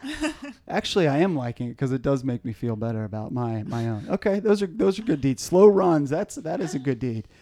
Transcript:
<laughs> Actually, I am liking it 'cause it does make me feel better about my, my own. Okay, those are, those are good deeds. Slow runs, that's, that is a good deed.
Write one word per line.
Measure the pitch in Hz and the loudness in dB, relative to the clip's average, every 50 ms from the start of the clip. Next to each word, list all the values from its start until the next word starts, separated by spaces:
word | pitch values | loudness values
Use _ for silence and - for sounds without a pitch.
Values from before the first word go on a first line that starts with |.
| - 269 302 - 302 302 | -12 -10 -8 -6 -6 -6
<laughs> | 302 - 269 285 - _ _ - | -6 -8 -14 -18 -18 _ _ -6
Actually, | - 196 - - - 202 170 143 | -6 -4 -4 -2 0 2 2 2
I | 135 147 | 4 2
am | 180 196 170 | 2 2 0
liking | 139 123 120 117 - 123 120 | -2 -4 -6 -6 -6 -8 -8
it | - - | -6 -4
'cause | 143 127 | -4 -2
it | 131 131 | -2 -2
does | 117 143 139 131 127 | 0 0 0 0 0
make | 131 123 117 - | -4 -4 -4 -6
me | 123 | -8
feel | 107 - - 120 113 | -8 -6 -4 -4 -4
better | 107 113 117 113 110 110 | -2 -4 -4 -4 -4 -6
about | 104 101 107 107 - | -6 -6 -8 -8 -6
my, | - 123 120 117 113 110 | -4 -4 -4 -2 -4 -4
my | 101 101 107 117 117 117 | -6 -6 -4 -4 -2 -2
own. | 113 107 - - | -4 -4 -4 -4
Okay, | - - - 208 196 208 | -4 -2 0 0 0 0
those | 196 214 208 202 | 2 2 2 2
are, | 202 | 0
those | 180 156 226 190 196 190 214 | -4 -2 0 0 2 0 0
are | |
good | 220 - 170 143 | 0 -2 -2 0
deeds. | 127 139 127 - | 2 0 0 0
Slow | - - 170 185 202 | -2 2 6 10 10
runs, | 208 196 190 190 175 165 151 143 127 | 10 10 8 4 4 4 2 2 0
that's, | 147 170 208 - - | -2 -2 -4 -4 -8
that | - 165 156 170 - | -10 -6 -6 -4 -4
is | 185 156 - | -4 -4 -4
a | 143 | -4
good | 131 139 127 113 | -2 -2 -2 -2
deed. | 127 123 113 110 104 - _ - | -2 -4 -4 -6 -8 -10 _ -20